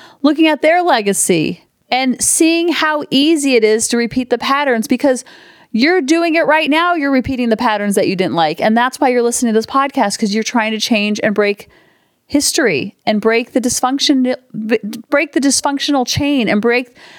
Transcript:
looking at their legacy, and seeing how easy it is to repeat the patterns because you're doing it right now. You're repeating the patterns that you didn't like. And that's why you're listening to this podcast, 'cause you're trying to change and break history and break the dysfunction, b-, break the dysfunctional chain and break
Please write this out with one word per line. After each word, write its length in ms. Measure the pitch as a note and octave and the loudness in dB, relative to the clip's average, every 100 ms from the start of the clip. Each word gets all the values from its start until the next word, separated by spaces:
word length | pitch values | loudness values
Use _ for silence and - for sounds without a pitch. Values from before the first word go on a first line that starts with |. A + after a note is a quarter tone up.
| - - | -20 -2
looking 240 | C#4 D4+ D#4+ | 0 2 2
at 160 | D4+ | 2
their 180 | D4+ F4 | 2 2
legacy, 840 | F4 B3+ G3+ F#3+ - F3 D3 F3 _ _ _ | 2 0 0 0 0 0 -2 -6 _ _ _
and 280 | B3 C4 B3 | -2 -2 -2
seeing 500 | - - D#4+ E4 E4+ | -2 2 2 2 0
how 340 | C#4+ D#4 D4+ - | -2 -2 -2 -2
easy 420 | C4 C#4+ E4 C#4 | 0 2 2 2
it 100 | B3 | 4
is 240 | G#3+ A3 A3+ | 4 2 0
to 80 | A#3 | -2
repeat 340 | A#3 B3+ B3 | -2 -4 -2
the 80 | A#3+ | -2
patterns 480 | - C4+ C#4+ A#3 G#3+ | -2 -2 0 -2 0
because 360 | B3 D4 B3+ - - - - _ | 0 0 0 -6 -20 -20 -20 _
you're 300 | G#3+ C#4 F#4 | 0 2 2
doing 320 | C4 E4 E4+ | 2 0 2
it 140 | D#4+ D#4 | 0 2
right 240 | D#4 D4+ | 2 2
now. 240 | D4+ F4 F4 | 0 0 0
You're 160 | C#4 | 0
repeating 380 | C4+ B3+ C4 A#3+ | 0 0 -2 -2
the 80 | G#3+ | 0
patterns 360 | A#3+ G#3 G3+ | 0 0 0
that 140 | G3+ F#3 | 0 0
you 80 | F#3 | 0
didn't 180 | F#3 | -2
like. 260 | D#3 D#3+ E3+ | 0 -2 0
And 160 | A3 A3+ | 0 2
that's 240 | B3 - | 0 0
why 100 | C#4 | 0
you're 120 | B3 | 2
listening 320 | A#3 A#3+ A#3+ | 0 0 0
to 60 | A3 | 0
this 80 | A3 | 0
podcast, 500 | C4+ C#4 C4+ G3+ - | -2 -2 0 -2 0
'cause 160 | G#3+ | -2
you're 100 | G#3 | -2
trying 280 | G#3+ A#3+ A3 | -2 -2 -2
to 80 | A3 | -4
change 400 | - A3 G#3 G#3 | -2 0 0 -2
and 140 | - G#3 | -2 0
break 340 | G#3 G3+ - _ _ _ _ _ _ | 0 -2 -8 _ _ _ _ _ _
history 720 | C#4+ C#4+ - C4 D3+ F#3+ - - | -2 0 0 0 0 -4 -6 -4
and 160 | G#3+ | 0
break 300 | A3 A3+ B3 | 0 0 0
the 100 | C4+ | -2
dysfunction, 760 | A#3+ - B3+ C4+ - C#4 B3 B3+ _ - G#3+ | -2 -2 -2 0 0 2 0 -2 _ -10 -2
b-, 140 | A#3 G#3 A3+ - | -2 -4 -12 -4
break 220 | D4 D#4 | -2 -2
the 60 | - | 0
dysfunctional 680 | C#4 B3+ D4 C#4 - C#4+ B3 | 0 0 -2 -4 -2 -2 -2
chain 420 | - C#4+ C#4+ A3+ | -2 -2 0 0
and 120 | G#3 | 0
break 360 | A#3 A#3+ B3+ - - | 0 0 -2 -12 -20